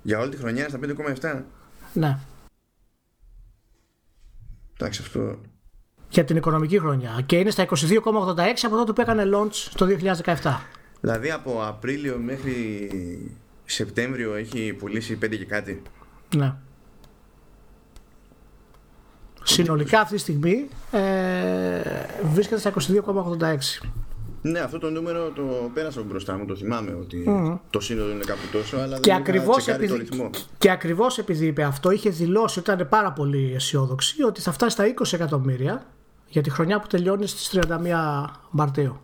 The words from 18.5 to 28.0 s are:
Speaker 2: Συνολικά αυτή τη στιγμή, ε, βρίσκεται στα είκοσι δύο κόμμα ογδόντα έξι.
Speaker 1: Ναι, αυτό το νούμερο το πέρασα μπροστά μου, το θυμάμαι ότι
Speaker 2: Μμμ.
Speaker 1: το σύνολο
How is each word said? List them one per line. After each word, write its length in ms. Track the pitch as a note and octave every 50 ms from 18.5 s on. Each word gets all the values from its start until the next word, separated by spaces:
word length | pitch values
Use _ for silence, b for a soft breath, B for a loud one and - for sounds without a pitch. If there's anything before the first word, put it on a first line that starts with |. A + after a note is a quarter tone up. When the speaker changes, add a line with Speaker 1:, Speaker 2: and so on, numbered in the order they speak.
| - - - _ - - - _ - - - - - - - - - - -
Speaker 2:
Συνολικά 560 | - - - E3+ E3 D#3 D3+ D3 C#3+ A3 G#3+
αυτή 120 | G#3+ G#3+ G#3
τη 40 | G3
στιγμή, 460 | - - D#3 D3 D3 E3+ G3 B3+ C#4+ C#4 - - - -
ε, 880 | - G#3 G3 G3 F#3+ F#3+ F#3 F#3 F#3 F3+ F#3 F#3 F#3 F#3 - - F3+ F3 E3+ - - - - - - - G3+ D#3 D3+
βρίσκεται 260 | F#3 G#3 - A3+ G#3+
στα 100 | G#3+ G#3
είκοσι 220 | G3 G3 C#3 -
δύο 100 | F#3 G#3 G3
κόμμα 180 | G#3 F#3+ G3
ογδόντα 260 | F3+ F3 E3+ E3 E3
έξι. 440 | D#3+ D#3 C#3+ C#3 - - - - - - - - - - - - - - -
Speaker 1:
Ναι, 180 | - D#3 E3 F3
αυτό 200 | D3+ B2 D3 E3+
το 100 | D#3+ D#3
νούμερο 400 | D#3+ D#3+ E3 E3+ E3+ E3+ E3 D#3+
το 400 | C#3 C3+ C#3+ C3+ B2+ B2 A#2+ A#2+ B2
πέρασα 280 | D#3 D#3 D#3 C3 B2+
μπροστά 360 | G#2+ G#2 F#2 F#2 F2+ G2+ F#2
μου, 80 | F#2+ G2+
το 100 | F#2+ G2
θυμάμαι 380 | G2 F#2+ G#2+ A#2+ A2+ G#2+ F#2+ F2
ότι 360 | F2 F2+ - - F2 F2 G3+
Speaker 2:
Μμμ. 280 | G3+ G3 E3+ D#3 E3+ F3+ - -
Speaker 1:
το 100 | - G#2
σύνολο 320 | - - A#2 A2